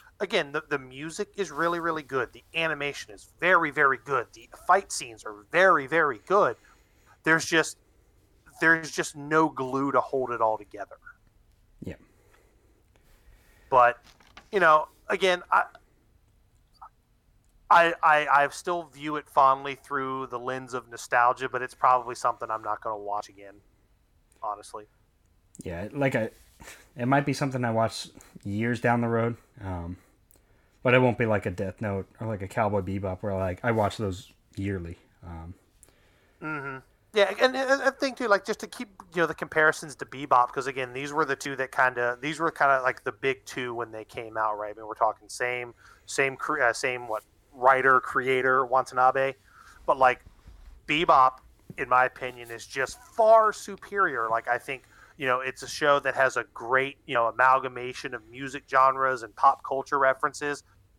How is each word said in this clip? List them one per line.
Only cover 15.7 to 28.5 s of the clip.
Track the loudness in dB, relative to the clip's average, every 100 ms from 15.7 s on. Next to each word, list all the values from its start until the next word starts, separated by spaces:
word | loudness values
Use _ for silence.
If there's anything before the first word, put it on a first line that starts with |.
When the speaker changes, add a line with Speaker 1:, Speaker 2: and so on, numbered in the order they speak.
| -8 _ _ _ _ _ _ _ _ _ _ -20 _ _ _ _ _ _ _ 4
Speaker 1:
I, | 6 6 2
I, | 4 4 4
I | 2 2
still | -2 -6 -6
view | -6 -12 -8 -8
it | -2
fondly | 4 4 4 -2 -12
through | -8 -6 -4 -6 -8
the | -10
lens | -8 -8 -8
of | -10 -10
nostalgia, | -16 -2 2 2 2 -4
but | -6
it's | -8 -2
probably | 2 2 0 -4
something | -4 -4 -6
I'm | -8
not | -6 -8
gonna | -6 -8
watch | -8 -8 -8
again, | -16 -20 -20 _ _ _ _ _ _ _ _
honestly. | -10 -10 -12 -18 -18 _ _ _ _ _ _ -18
Speaker 2:
Yeah, | -12 -10 -10
like, | -4 -2 -2
I, | -4 -10 _ _ -20 -20 _ -6
it | 0
might | 2 2
be |
something | -2 -2 -2
I | -2
watch | 0 0 -2 -16 -18 -20 -14
years | -8